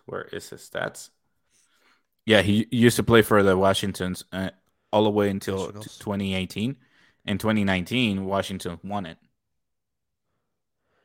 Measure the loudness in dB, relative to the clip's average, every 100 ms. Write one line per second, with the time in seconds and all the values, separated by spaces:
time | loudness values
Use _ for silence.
0 | -14 -12 -12 -14 -14 -18 -12 -8 -8 -10
1 | -20 _ _ _ _ _ _ _ _ _
2 | _ _ 2 4 4 2 0 4 4 4
3 | 4 6 6 4 4 4 2 2 -2 -6
4 | -6 -8 -10 -8 -8 -10 _ _ _ 0
5 | 2 2 0 0 -4 -6 -6 -10 -18 -12
6 | -8 -4 -4 -4 -6 -6 -6 -8 _ _
7 | _ _ -6 -4 0 0 0 0 -2 -2
8 | 0 -2 -4 -4 -4 -8 -10 -12 -10 -10
9 | -10 -16 _ _ _ _ _ _ _ _
10 | _ _ _ _ _ _ _ _ _ _